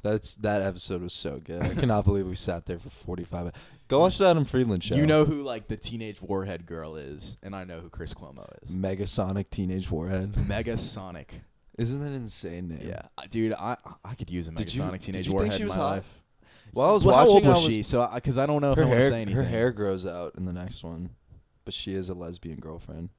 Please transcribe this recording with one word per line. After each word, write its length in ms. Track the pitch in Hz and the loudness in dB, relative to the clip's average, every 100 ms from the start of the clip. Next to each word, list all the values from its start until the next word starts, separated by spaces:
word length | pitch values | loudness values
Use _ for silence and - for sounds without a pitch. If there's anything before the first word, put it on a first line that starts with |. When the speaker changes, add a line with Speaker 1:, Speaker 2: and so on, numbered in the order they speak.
Speaker 1:
That's, 340 | 101 107 - - | 0 -2 -2 -4
that 260 | 107 104 | -2 0
episode 400 | 98 87 - 92 | -2 -4 -6 -6
was 100 | 90 | -6
so 280 | - - 71 | -6 -6 -8
good. 200 | - 85 | -10 -4
I 120 | - | -2
Speaker 2:
<laughs> 0 | |
Speaker 1:
cannot 300 | - 123 107 | 0 2 4
believe 220 | 101 101 92 | 2 0 -2
we 80 | |
sat 320 | 90 - 87 - | -6 -6 -6 -6
there 120 | 85 | -10
for 120 | 71 | -10
forty-five 560 | - - 87 98 87 87 | -16 -10 -10 -8 -8 -8
mi-, 60 | - - - - | -10 -20 -20 0
Go 120 | 135 | 4
watch 180 | 180 180 | 4 6
the 80 | 190 | 4
Adam 180 | 165 | 6
Friedland 380 | 135 127 123 95 | 4 2 2 0
show. 120 | 107 | 0
Speaker 2:
You 120 | 131 156 | 2 4
know 180 | 156 | 6
who, 180 | 151 151 | 4 2
like, 260 | 139 117 104 | -6 -10 -8
the 80 | 110 | -10
teenage 440 | - 117 110 98 | -8 -8 -10 -12
warhead 440 | 92 98 95 87 85 | -4 -4 -4 -8 -10
girl 300 | 82 78 78 | -10 -10 -10
is, 400 | 69 73 - - | -12 -12 -14 -16
and 120 | 98 | -14
I 100 | 98 | -14
know 160 | 92 82 | -12 -14
who 100 | 87 | -16
Chris 240 | - 82 | -14 -14
Cuomo 320 | - 76 67 - - | -14 -18 -18 -20 -20
is. 80 | - | -10
Speaker 1:
Megasonic 800 | 92 95 95 98 - 95 98 95 | -4 -4 -4 -4 -2 -2 -2 -4
Teenage 400 | - 92 92 92 | -4 -4 -4 -4
Warhead. 420 | 78 85 95 98 | -6 -4 -4 -2
Speaker 2:
Megasonic. 920 | 104 98 104 117 113 - - 92 85 71 - - _ _ - | -2 -2 -2 -4 -4 -6 -8 -12 -14 -16 -18 -20 _ _ -6
Speaker 1:
Isn't 240 | 117 139 | -4 -4
that 60 | 147 | -6
an 80 | |
insane 540 | 139 113 - 87 87 90 | -8 -10 -10 -10 -8 -8
name? 120 | 80 - | -10 -10
Speaker 2:
Yeah. 140 | - - - | -12 -14 -16
I, 80 | - | -8
dude, 260 | 110 110 | -2 0
I, 240 | 110 104 123 - 82 | 0 -6 -8 -12 -18
I 100 | 92 | -14
could 160 | 127 87 | -12 -8
use 180 | 87 82 | -6 -6
a 40 | |
Speaker 1:
Did 200 | 80 98 | -6 -6
you, 100 | - | -4
Speaker 2:
Megasonic 100 | 92 | -4
Speaker 1:
did 80 | 92 | -6
Speaker 2:
Teenage 240 | - 95 92 | -8 -6 -2
Speaker 1:
you 60 | |
think 20 | |
Speaker 2:
Warhead 180 | 95 - | 0 0
Speaker 1:
she 80 | 101 | 0
Speaker 2:
in 60 | 104 | -2
Speaker 1:
was 80 | 92 | -2
Speaker 2:
my 60 | |
Speaker 1:
hot? 80 | 139 95 | -2 -2
Speaker 2:
life. 260 | - - _ _ _ - - | -8 -20 _ _ _ -20 -10
Speaker 1:
Well, 160 | - 147 | 0 4
I 40 | |
was 120 | 208 | 6
Speaker 2:
Well, 100 | - 247 | 8 10
how 60 | 240 | 12
Speaker 1:
watching, 80 | |
Speaker 2:
old 100 | 202 - | 10 10
was 40 | |
Speaker 1:
I 80 | 175 | 6
was 60 | 160 | 6
Speaker 2:
she? 160 | 110 | 2
So, 180 | 104 120 120 | 2 2 2
I, 100 | 123 | 0
'cause 180 | 139 127 | -2 0
I 80 | 139 | 2
don't 140 | 147 | 2
know 100 | 143 | 2
if 40 | 135 | 4
Speaker 1:
her 60 | |
Speaker 2:
I 20 | 156 | 6
wanna 140 | 120 | 6
Speaker 1:
hair, 80 | 135 | 6
Speaker 2:
say 60 | 117 | 4
anything. 140 | 107 110 | 0 0
Speaker 1:
her 60 | |
hair 260 | 127 117 120 | 0 2 2
grows 360 | 107 101 95 90 | 2 -2 -2 -4
out 280 | 87 85 - | -8 -10 -8
in 80 | |
the 80 | 92 | -8
next 300 | 90 92 - | -6 -8 -12
one, 280 | 85 82 87 - _ - _ _ | -12 -10 -12 -14 _ -20 _ _
but 80 | - | -12
she 180 | - - | -10 -6
is 140 | 95 90 | -6 -6
a 60 | |
lesbian 440 | 90 85 87 85 78 | -8 -10 -10 -12 -12
girlfriend. 500 | 78 82 - 78 87 | -12 -14 -14 -12 -12